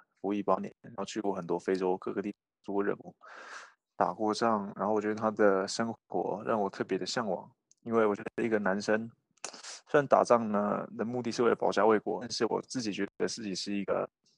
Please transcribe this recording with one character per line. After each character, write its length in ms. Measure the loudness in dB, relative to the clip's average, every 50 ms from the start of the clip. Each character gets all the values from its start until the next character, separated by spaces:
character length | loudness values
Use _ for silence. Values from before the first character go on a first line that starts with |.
| _ _ _ _
服 140 | -4 -2 -2
役 100 | -2 2
八 120 | 2 2
年， 180 | 2 0 -10 -12 _
然 140 | _ -16 -8
后 80 | -8 -8
去 160 | -6 -6 -4
过 120 | -2 -2 -2
很 140 | -4 -2
多 100 | -2 -2
非 160 | -2 0 0 0
洲 240 | 2 2 0 0
各 140 | 0 -4 -6
个 100 | -6 -4
地 100 | -6 -6
方 60 | -8 _ _ _ _ _
做 120 | _ -4 -2
过 100 | 0 0
任 100 | 0 -2
务， 180 | -4 -8 -18 -20 _ -20 -20 -20 -18 -18 -16 -16 -16 -16 -18 _ _ _ _ _
打 180 | 0 0 0 0
过 200 | -2 -2 -2 0
仗， 400 | 2 2 2 2 2 -2 -6 -6
然 100 | -4 -2
后 80 | 0 0
我 60 | 0
觉 80 | 0
得 80 | 0 -2
他 160 | 0 0 -2
的 340 | 2 6 6 6 6 4 0
生 300 | -2 -2 -4 -4 -4 -4 -10 _
活 360 | _ -4 -4 -2 -2 -4 -4 -2
让 140 | 0 0 0
我 100 | 0 -2
特 140 | -2 -6 -4
别 140 | -2 -2
的 80 | -4 -2
向 200 | -4 -4 -4 -2
往， 240 | -2 -4 -4 -6 -12 _ _ _ _ _ _ _
因 100 | 0 2
为 120 | 4 4
我 80 | 4 2
觉 80 | 0 -4 -8 -4
得 80 | -2 0
一 60 | 2
个 100 | 2 2
男 220 | 2 2 0 0
生， 280 | 2 0 0 0 0 -6 -12 _ _ _ _ _ -14 -14 -14 -14 -16 -16 -16 -16 _
虽 100 | _ 2
然 80 | 2 4
打 200 | 6 6 6 8
仗 260 | 6 4 4 4 2
呢 340 | 0 0 0 0 -2 -2 -4 -8 -6
的 80 | -6 -6
目 160 | -4 -4 -4
的 100 | -4 -4
是 100 | 0 2
为 80 | 4 4
了 60 | 4
保 160 | 4 2 0
家 140 | 4 4 6
卫 120 | 6 6 4
国， 200 | 4 -2 -4 -4
但 100 | -6 -8
是 160 | -2 -2 0
我 140 | 0 0 -2 -4
自 180 | _ -6 -4
己 100 | -4 -4
觉 160 | -2 -2 -4 -4 _
得 80 | _ -2 -2
自 120 | -2 -6
己 140 | -6 -6 -6
是 160 | -6 -4 -4 -4
一 120 | -4 0
个 240 | 0 0 -2 -2 -4 _ _ _ _ _